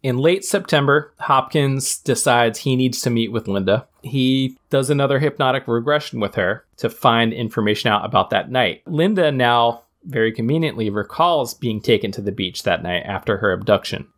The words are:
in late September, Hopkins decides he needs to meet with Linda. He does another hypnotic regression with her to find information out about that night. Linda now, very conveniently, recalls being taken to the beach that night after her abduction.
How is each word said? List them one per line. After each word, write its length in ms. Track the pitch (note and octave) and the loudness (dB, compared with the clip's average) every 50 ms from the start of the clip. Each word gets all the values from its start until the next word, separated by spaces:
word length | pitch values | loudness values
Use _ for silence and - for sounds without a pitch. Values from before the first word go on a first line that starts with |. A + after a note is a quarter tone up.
in 160 | - C3+ B2 B2 | -4 -2 0 2
late 280 | C#3 E3 F3+ G3 - | 4 4 2 2 0
September, 680 | - - G3 F#3 - D#3+ D3 C#3 C#3 C#3 D3+ D3 - _ - | -2 -2 -2 -2 2 2 2 4 4 4 2 2 -2 _ -8
Hopkins 800 | - - C#3 C3 B2+ - - D3+ C#3+ C#3 C3+ C3+ B2+ - - - | -2 0 0 0 0 0 0 0 2 2 0 -2 -2 -4 -6 -4
decides 640 | - - B2+ - - D3 B2 A#2+ A#2+ A2+ A2+ - | -2 -2 -2 0 2 2 4 4 4 2 0 -2
he 160 | - C#3+ C3 | -2 0 0
needs 260 | B2+ C3 B2+ - - | 2 2 0 0 -2
to 80 | - C3+ | -2 -2
meet 220 | A#2+ A#2 A2+ - | 0 0 -2 -2
with 160 | A2+ A2+ - G2 | -4 -6 -4 -2
Linda. 400 | G2 G2 F#2+ G2 G2+ A#2 - _ _ _ | -2 -2 0 2 0 0 0 _ _ _
He 560 | - B2 B2+ C3+ B2+ C3 C3 C3 C3+ B2+ - _ _ - | -12 -6 -2 0 2 2 2 2 0 -2 -4 _ _ -2
does 200 | - C3+ C3+ B2+ | 0 0 2 2
another 300 | D3 C#3 C#3 C3+ C#3 C3+ | 2 2 2 2 2 2
hypnotic 480 | D3+ D3 C#3+ - C#3 C3 B2+ C3+ C3 - | 0 0 0 0 0 0 0 0 -2 -2
regression 520 | A#2 A#2+ A#2 D3 D3 D3+ D3 - - A#2 | -2 -2 0 0 0 -2 -2 -4 -6 -4
with 160 | G#2 F#2+ - | -4 -4 -2
her 300 | A2+ F#2+ F2+ G#2+ B2+ - _ _ - | 0 0 0 -2 -4 -6 _ _ -6
to 120 | - D#3 | -6 -6
find 420 | - - - C3 A#2 A#2 A#2 A2+ A2 | -4 0 2 4 4 4 2 0 0
information 580 | - A#2 A2 - - G#2+ G#2 G#2+ - - A#2 | -4 -6 -6 -2 -2 0 0 0 0 0 0
out 140 | G#2 G#2 - | 0 0 0
about 240 | G2+ A2+ G2+ F#2+ - | 0 0 0 0 2
that 220 | - G2 - G#2+ | 0 -2 -2 -2
night. 300 | B2 B2+ A#2+ F#2 - - _ | 0 0 0 0 -2 -6 _
Linda 460 | - F3 D3 E3+ G3 G#3+ F#3 E3+ D3+ | -6 -2 0 0 2 2 2 2 0
now, 520 | C#3 C3 B2 A#2+ A#2+ A#2+ A#2 A#2 A#2 - - _ _ _ - | 2 2 2 2 4 4 4 2 0 -2 -8 _ _ _ -14
very 260 | - C3 A#2 A2 A2+ | -8 -2 0 0 0
conveniently, 580 | A2 - A2+ A#2 D3 E3 E3 D3 - - A2 G#2+ | 0 -2 -2 0 0 0 0 -2 -2 -2 -4 -2
recalls 640 | G2+ G#2 G2 - - - E3 F3 E3+ D3+ B2+ A2+ - | -2 -4 -6 -6 -4 -2 0 0 2 0 -2 -4 -6
being 280 | - - A#2+ A2 G#2 | -6 -4 -4 -4 -2
taken 300 | - - A#2 G2+ - G2+ G2 | 0 2 2 2 2 -2 -6
to 80 | - | -6
the 100 | G2+ G2+ | -6 -6
beach 320 | G2 A2 F#2+ F#2 - - - | -4 -4 -6 -6 -6 -6 -2
that 200 | G2+ F2 E2 E2+ | -2 -2 -2 -2
night 200 | F2 F2 F2 - | -2 -4 -4 -4
after 320 | - G2 F#2 - - G#2 F#2+ | -4 -8 -6 -4 -4 -4 0
her 140 | G#2+ G2+ | 0 0
abduction. 560 | F#2 F2+ G2 - G#2 G2 - - - - - - _ | 0 0 0 2 0 0 0 -2 -8 -10 -10 -12 _